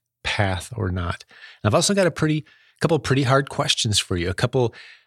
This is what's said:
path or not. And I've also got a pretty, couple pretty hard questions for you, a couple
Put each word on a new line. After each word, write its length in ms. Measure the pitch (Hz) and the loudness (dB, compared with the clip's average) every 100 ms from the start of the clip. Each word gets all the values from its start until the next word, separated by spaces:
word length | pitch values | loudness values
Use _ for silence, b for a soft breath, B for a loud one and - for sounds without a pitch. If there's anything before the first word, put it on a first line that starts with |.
| _ _ - | _ _ -6
path 480 | - 98 92 - - | -2 0 -2 -6 -6
or 160 | 98 | -4
not. 320 | 90 87 - - B B B | -4 -4 -6 -12 B B B
And 60 | - | 2
I've 60 | 170 | 2
also 180 | 170 | 2
got 120 | 202 180 | 2 0
a 60 | |
pretty, 320 | - 156 156 - b b b | 2 0 -2 -6 b b b
couple 180 | 156 156 | 0 0
pretty 240 | - 135 | 2 0
hard 260 | 127 135 139 | 4 2 2
questions 480 | - 143 - 113 101 | -4 -2 0 0 0
for 200 | - 90 | 0 -2
you, 120 | 85 | -2
a 40 | |
couple 420 | 90 127 135 117 B B B | 0 0 2 0 B B B